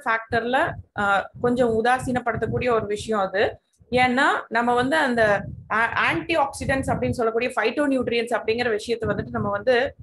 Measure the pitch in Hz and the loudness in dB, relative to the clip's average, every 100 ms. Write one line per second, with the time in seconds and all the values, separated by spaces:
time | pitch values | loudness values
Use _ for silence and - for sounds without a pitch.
0 | 247 226 226 233 240 262 339 - - - | 0 -2 0 -2 0 0 0 -4 -10 -2
1 | 202 196 - - 240 247 240 220 233 254 | 2 2 0 -2 0 2 2 2 2 2
2 | 254 247 240 220 220 233 247 220 208 208 | 0 -2 -2 -2 -2 -2 0 0 0 -6
3 | 214 214 190 190 247 - _ _ - 247 | -2 -2 0 0 0 -2 _ _ -4 2
4 | 254 247 311 415 - 226 240 240 254 320 | 2 4 2 0 -2 -2 2 2 2 2
5 | 269 233 214 196 - - - 214 226 - | 2 2 2 2 -2 -12 -4 -2 0 0
6 | 240 320 - 330 285 - 277 269 262 226 | 0 0 -2 0 0 -2 -2 -2 0 -2
7 | 247 247 226 226 247 240 226 302 285 262 | -2 0 0 0 -2 0 0 2 0 2
8 | 226 233 233 214 220 233 247 208 - 226 | 0 -2 0 -2 0 0 0 -2 -2 -4
9 | 214 202 226 226 208 202 226 240 277 - | -2 -2 -4 -2 -2 0 2 2 2 -4